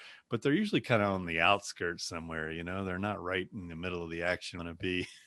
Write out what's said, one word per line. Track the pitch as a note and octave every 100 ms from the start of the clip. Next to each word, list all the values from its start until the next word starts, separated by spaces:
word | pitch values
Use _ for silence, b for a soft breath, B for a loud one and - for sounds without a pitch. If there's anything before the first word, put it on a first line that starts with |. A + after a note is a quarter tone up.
| B B B
but | A#2
they're | C#3
usually | E3+ G#3 D#3
kinda | - A#2 G2+
on | F#2+ F2
the | E2
outskirts | F2 G2+ - - F2 E2+
somewhere, | - E2 E2 D#2+ D#2
you | E2 E2+
know? | F#2+
They're | F#2+ F2+
not | G#2 F#2
right | F2 F#2 F#2
in | G2 F2
the | E2
middle | F2+ F2
of | E2
the | E2+
action | F2 - - F2
on | E2+
a | E2+
be. | F#2 F2+ F#2 -